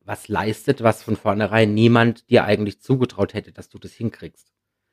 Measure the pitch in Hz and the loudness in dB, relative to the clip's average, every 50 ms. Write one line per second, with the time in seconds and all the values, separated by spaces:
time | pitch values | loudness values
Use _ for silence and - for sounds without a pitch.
0 | _ 101 104 - - - 101 90 98 107 107 - - 139 - - 113 110 107 - | _ -12 -12 -12 -8 -6 -6 -4 -4 -4 -6 -4 -4 -4 -4 0 0 0 0 0
1 | - 110 104 - - 110 101 104 107 98 107 113 113 104 104 107 117 117 120 117 | -4 -6 -6 -4 -2 -2 -2 -2 -2 0 2 2 2 2 2 4 4 4 6 4
2 | 117 117 113 - _ _ 123 110 - 104 104 104 104 101 - - _ - 135 127 | 4 2 0 -4 _ _ 2 2 4 2 0 0 -2 -6 -8 -10 _ -2 0 0
3 | 123 120 - 101 101 - - 104 - - _ - - _ - 104 - 92 - - | 0 -4 -2 -4 -4 -4 -4 -10 -12 -12 _ -20 -20 _ -20 -20 -20 -20 -12 -8
4 | 113 107 - - - 80 - _ _ _ _ _ _ _ _ _ _ _ | -8 -8 -8 -10 -18 -20 -20 _ _ _ _ _ _ _ _ _ _ _